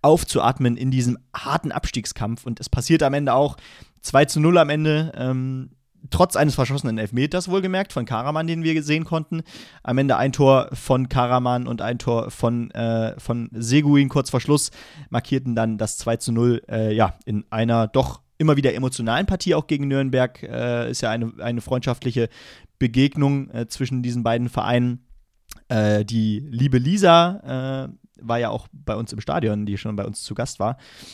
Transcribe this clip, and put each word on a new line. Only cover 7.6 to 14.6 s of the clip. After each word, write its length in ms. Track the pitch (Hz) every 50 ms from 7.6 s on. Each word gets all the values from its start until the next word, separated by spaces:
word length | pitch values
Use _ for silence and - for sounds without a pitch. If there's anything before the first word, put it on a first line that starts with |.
| 185 190 185 190 202 - -
von 140 | 139 120
Karaman, 400 | - 127 110 123 143 151 156 160
den 160 | 165 170 165 165
wir 200 | 160 160 160 147
sehen 220 | 147 151 160 160
konnten. 380 | - 170 160 151 - 165 165 165 - - - - - - - -
Am 160 | - 123 131
Ende 180 | 139 139 123
ein 160 | - 120 139 131
Tor 380 | - 143 135 135 131 120 - -
von 380 | - - - 131 131 131 123
Karaman 560 | - 135 123 120 127 127 123 123 123 123 123
und 160 | - 120 110 101
ein 160 | 110 123 120
Tor 320 | - 127 120 117 - -
von, 400 | - - - 117 120 120 117 -
äh, 500 | - - 117 113 113 113 113 110 - -
von 300 | - - 117 120 117 - -
Seguin 560 | 113 117 117 127 147 151 143 143 143 139 131
kurz 220 | - 143 131 -
vor 100 | - 123
Schluss 300 | - - 147 147